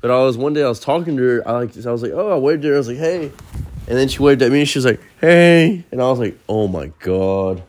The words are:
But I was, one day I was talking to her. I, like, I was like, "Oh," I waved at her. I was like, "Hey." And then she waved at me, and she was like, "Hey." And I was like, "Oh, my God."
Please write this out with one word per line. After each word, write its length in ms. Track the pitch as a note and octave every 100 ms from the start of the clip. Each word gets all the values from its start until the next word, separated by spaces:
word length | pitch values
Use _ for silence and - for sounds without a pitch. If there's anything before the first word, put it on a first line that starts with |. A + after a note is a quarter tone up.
But 80 | B2
I 140 | B2+
was, 120 | C3 A#2
one 180 | C#3
day 100 | D3+
I 40 | C#3
was 120 | A2+
talking 360 | - D#3 E3+ C#3+
to 60 |
her. 240 | B2+ A#2+ -
I, 40 |
like, 340 | A#2+ A#2+ - A#2+
I 60 |
was 100 | A#2+
like, 100 | A#2
"Oh," 200 | A2+ G#3
I 60 | E3+
waved 280 | C3+ D#3 D3
at 40 |
her. 60 | C#3+
I 20 |
was 80 | A#2+
like, 100 | B2
"Hey." 340 | D#3+ F3 D3 - - - - - -
And 100 | A#2+
then 100 | C3+
she 120 | B2+
waved 220 | C#3 C#3
at 100 | B2+
me, 100 | C#3+
and 60 | D3
she 120 | C#3+
was 60 | B2+
like, 140 | A2 - _
"Hey." 640 | D#3+ E3+ E3+ E3+ E3 F#3+ -
And 100 | B2
I 80 | B2+
was 80 | B2+
like, 220 | A2 - _
"Oh, 180 | G#2+ G#2
my 240 | F2+ C#2+ D#2
God." 640 | - F#2 F#2+ G2 F#2+ F#2